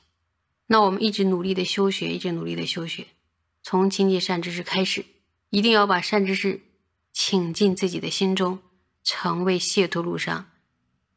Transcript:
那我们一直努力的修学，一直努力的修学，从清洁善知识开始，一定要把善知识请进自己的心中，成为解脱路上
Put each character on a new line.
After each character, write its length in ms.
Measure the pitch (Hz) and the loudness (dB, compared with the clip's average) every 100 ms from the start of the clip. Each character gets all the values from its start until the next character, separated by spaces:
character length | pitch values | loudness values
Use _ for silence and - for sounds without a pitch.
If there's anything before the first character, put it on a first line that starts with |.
| _ _ _ _ _ _ - | _ _ _ _ _ _ 2
那 140 | 220 | 4
我 100 | 202 | 4
们 100 | 190 | 4
一 120 | 220 | 0
直 100 | 202 | 2
努 180 | 190 180 | 2 2
力 140 | 185 | 0
的 100 | 185 | -2
修 240 | 180 - 196 | -2 0 0
学， 240 | 190 170 | 0 -4
一 60 | 175 | -4
直 140 | 180 | -4
努 120 | 165 | -4
力 120 | 165 170 | -4 -6
的 100 | 165 | -6
修 180 | - | -6
学， 220 | 165 - - _ _ _ _ _ | -8 -10 -14 _ _ _ _ _
从 260 | - 185 196 | -2 2 2
清 220 | 190 196 | 4 2
洁 80 | 185 | 2
善 240 | 175 175 | 0 -2
知 80 | 170 | -4
识 140 | 175 | -6
开 200 | 170 185 | -4 -2
始， 220 | 185 - - _ _ _ _ | 0 -2 -8 _ _ _ _
一 120 | 202 | 2
定 80 | 226 | 4
要 160 | 220 202 | 4 4
把 140 | 180 | 2
善 260 | - 208 196 | 0 0 0
知 80 | |
识 280 | 190 196 - _ _ _ _ _ | 0 -2 -4 _ _ _ _ _
请 420 | - - 190 170 | -4 0 0 0
进 220 | 165 202 185 | 2 2 2
自 120 | 185 | -2
己 120 | 170 | -4
的 100 | 165 | -6
心 240 | - 190 | -2 0
中， 240 | 190 185 185 _ _ _ _ | 0 -2 -4 _ _ _ _
成 400 | - - 175 170 | -6 -4 -4 -2
为 120 | 185 180 | 0 0
解 300 | - - 175 | 0 0 0
脱 160 | 170 | 0
路 160 | 170 170 | -4 -4
上 320 | 170 165 185 _ _ _ _ _ _ | -4 -6 -10 _ _ _ _ _ _